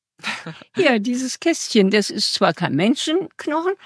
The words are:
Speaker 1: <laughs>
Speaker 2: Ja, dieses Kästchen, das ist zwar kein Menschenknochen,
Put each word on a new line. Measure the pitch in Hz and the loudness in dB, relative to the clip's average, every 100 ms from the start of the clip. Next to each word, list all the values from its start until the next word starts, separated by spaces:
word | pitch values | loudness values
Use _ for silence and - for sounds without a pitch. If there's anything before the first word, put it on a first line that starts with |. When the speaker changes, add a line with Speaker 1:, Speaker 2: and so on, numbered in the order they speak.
| _ _ | _ _
Speaker 1:
<laughs> | - - 165 - - - | -10 -10 -12 -16 -8 2
Speaker 2:
Ja, | 320 233 | 2 2
dieses | 214 247 254 - | 0 -4 -4 -4
Kästchen, | 339 320 - 220 190 | -2 -2 2 4 4
das | 208 202 | 2 0
ist | 208 - | -2 -2
zwar | - 190 | 2 0
kein | 165 175 | 2 -2
Menschenknochen, | 135 202 285 - 330 - - - 302 349 392 | 2 2 0 0 -2 -4 -8 -4 -2 -2 -4